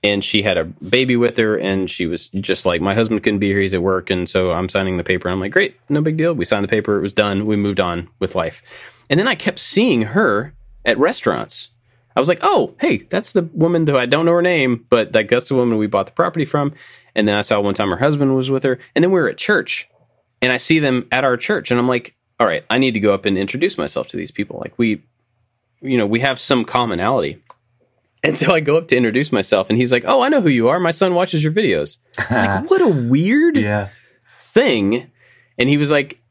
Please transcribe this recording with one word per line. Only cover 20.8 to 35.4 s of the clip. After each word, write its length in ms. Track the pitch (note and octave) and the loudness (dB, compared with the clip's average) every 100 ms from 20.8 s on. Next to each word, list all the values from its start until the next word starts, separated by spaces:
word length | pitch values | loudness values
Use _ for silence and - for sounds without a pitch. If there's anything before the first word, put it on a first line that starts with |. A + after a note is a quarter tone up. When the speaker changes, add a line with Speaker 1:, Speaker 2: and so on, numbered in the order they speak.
| C#3+ B2+ - | 2 0 -2
Speaker 1:
at 120 | B2+ | 0
our 120 | C3+ A#2+ | 0 0
church, 360 | - G#3 - | -2 -4 0
and 80 | A#2+ | 0
I'm 80 | B2 | 2
like, 260 | B2 - _ _ - | -2 -6 _ _ 0
"All 60 | A2 | 0
right, 180 | D#2+ - | 0 -2
I 80 | A#2+ | 0
need 160 | C3 | 2
to 60 | A2 | 2
go 160 | G#2 G2 | 2 2
up 100 | G#2 | 0
and 140 | G2 | -2
introduce 360 | G2 C3 F3 - | -2 -2 -4 -2
myself 280 | D2+ - - | -6 -6 -8
to 80 | - | -10
these 120 | F2 | -10
people. 300 | - G#2 - | -8 -10 -10
Like, 140 | - - | -12 -2
we, 240 | A#2 G#2+ _ _ _ _ _ _ _ _ | -2 -2 _ _ _ _ _ _ _ _
you 160 | C3+ B2 | -2 0
know, 80 | G2+ | 2
we 140 | A2+ | 0
have 200 | C3+ B2+ | 0 -2
some 240 | - C3 | 0 0
commonality." 800 | A2 A#2+ A#2+ F2+ G2+ B2+ D2 - _ - _ _ _ _ _ _ | 0 -2 -2 -2 0 0 -2 -8 _ -20 _ _ _ _ _ _
And 120 | D3 D3+ | -2 0
so 200 | D#3+ E3+ | 0 2
I 40 | |
go 160 | C#3+ D#3 | 2 0
up 120 | - | 2
to 100 | B2+ | 2
introduce 340 | A#2 A#2 D3 | 2 0 0
myself, 380 | G#2+ G2 G2+ F#2+ | -2 2 0 2
and 80 | A2+ | 0
he's 140 | B2 | 2
like, 120 | B2 - | 2 2
"Oh, 140 | C4+ | 2
I 80 | C4 | 4
know 120 | D4 | 2
who 80 | E3+ | 2
you 180 | B2 A2+ | 2 2
are. 100 | E3+ | 2
My 100 | E3+ | 0
son 220 | E3 F#3+ | 0 0
watches 300 | F3 F#3 D#3 | 2 0 0
your 100 | D#3 | 0
videos." 440 | F3 G#3 E2 C#2+ - _ - - | 0 0 0 -4 -10 _ -10 -2
I'm 320 | B2 G2 G2 | 0 2 0
like, 60 | D#4+ | 0
Speaker 2:
<laughs> 0 | |
Speaker 1:
what 100 | F#4+ | 2
a 60 | D#4+ | 2
weird 680 | D3+ A#2+ C3+ F#3 C#4 E4+ C#4+ | 2 2 2 2 4 4 2
Speaker 2:
Yeah. 320 | G#2 G#2 G2+ - _ _ _ - | 0 -2 -4 -12 _ _ _ -20
Speaker 1:
thing. 720 | - G#3+ C4 A#2 G2 A#2 - _ _ _ | 0 2 2 2 0 -2 -6 _ _ _